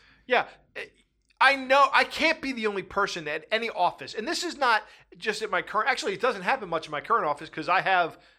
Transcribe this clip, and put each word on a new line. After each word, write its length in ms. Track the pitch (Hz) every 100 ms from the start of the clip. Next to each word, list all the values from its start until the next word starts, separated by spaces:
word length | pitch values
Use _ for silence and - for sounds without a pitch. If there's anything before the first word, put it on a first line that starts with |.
| _ _ -
Yeah, 200 | 240 147 - _ - - _ _ _ _ _
I 160 | 262 277
know. 320 | 262 277 269
I 120 | - 240
can't 360 | - 311 320
be 120 | 277
the 140 | 240 220
only 160 | 202
person 440 | - - 196 180 151
at 180 | 156 -
any 180 | 220 226
office, 440 | - 175 - 127
and 120 | - 226
this 200 | 339 349
is 120 | 277
not 260 | 262 214 - - _ 175
just 240 | 220 208
at 80 | 214
my 120 | 185
current. 280 | 160 208 240
Actually, 240 | 254 285
it 80 | 185
doesn't 220 | 180 196
happen 260 | 185 262 190
much 160 | 160 156
in 60 |
my 100 | 147
current 240 | - 226 170
office 240 | 147 160
'cause 180 | - 156
I 140 | 185
have 360 | 175 185 165 - -